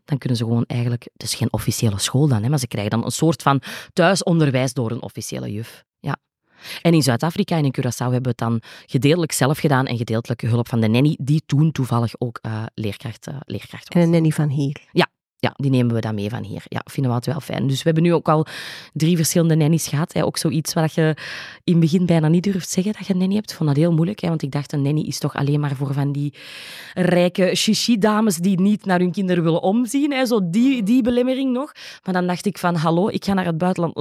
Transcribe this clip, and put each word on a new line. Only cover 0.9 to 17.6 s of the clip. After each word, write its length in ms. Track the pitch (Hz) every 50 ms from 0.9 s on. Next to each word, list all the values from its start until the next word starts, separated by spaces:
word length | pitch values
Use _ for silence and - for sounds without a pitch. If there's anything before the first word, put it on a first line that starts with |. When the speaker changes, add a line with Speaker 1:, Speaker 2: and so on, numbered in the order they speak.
| 120 120 - - -
Speaker 1:
het 100 | - -
is 100 | - -
geen 180 | - 120 - -
officiële 460 | 107 - - - - 120 110 98 98
school 280 | - - - 131 151
dan, 160 | 147 120 104 107
hè, 60 | 131
maar 100 | 156 139
ze 80 | 123
krijgen 240 | - - 107 101 107
dan 140 | 117 113 -
een 60 | 117
soort 300 | - - 156 165 160 -
van 200 | - 143 135 127 - - - - - - _
thuisonderwijs 800 | 185 165 180 196 - - 196 165 165 151 139 123 127 131 131 -
door 180 | 139 113 113
een 100 | 117 -
officiële 500 | - 101 - - - - 131 127 127 117
juf. 320 | 104 107 113 - - - _ _ _ _
Ja. 160 | - 143 - - _ _ _ _ _ _ _ _ - - - -
En 120 | - 170 170
in 80 | 156 131
Zuid-Afrika 540 | 135 117 - 156 170 - - - - 175
en 80 | 160 147
in 80 | 135 - 143
Curaçao 180 | 127 120 - - 123 127
hebben 100 | 127 123 131
we 60 | 127
het 80 | 117
dan 240 | - 117 117 117 110 - - - - -
gedeeltelijk 460 | - - 127 127 139 170 180 160 -
zelf 280 | - - - 135 151 -
gedaan 260 | - 147 135 127 135
en 120 | - 120
gedeeltelijk 440 | 113 117 - 110 117 - - 120 -
hulp 260 | - 113 117 117 113
van 120 | - 120 113
de 60 | 110
nanny, 300 | 107 113 123 147 151 - -
die 200 | 131 127 151 156 -
toen 260 | - 147 139 160 160
toevallig 420 | - - 127 - 117 117 117 107 - -
ook, 200 | 127 117 - -
eh, 220 | - 113 110 107 110 110 -
leerkracht, 520 | - 110 101 - - - 117 - - -
eh, 80 | - 139 139 -
leerkracht 480 | - 110 101 - - - - - - -
was. 80 | 175
Speaker 2:
En 60 | 170
een 60 | 165 170
nanny 160 | 165 160 156
van 180 | - - 147 147
hier? 320 | 131 143 139 139 143 - - _
Speaker 1:
Ja. 160 | - 180 160 - _ _ _ _ _ _
Ja, 140 | - - -
die 140 | - 143 135
nemen 220 | 131 123 123 117 113
we 60 | 113
dan 140 | 110 110 110
mee 140 | 101 101 107
van 140 | 120 107 101
hier. 200 | 98 107 107 -
Ja, 160 | - - - -
vinden 280 | - - 143 135 123
we 60 | 120
altijd 180 | 123 - 123 -
wel 200 | - - - -
fijn. 120 | -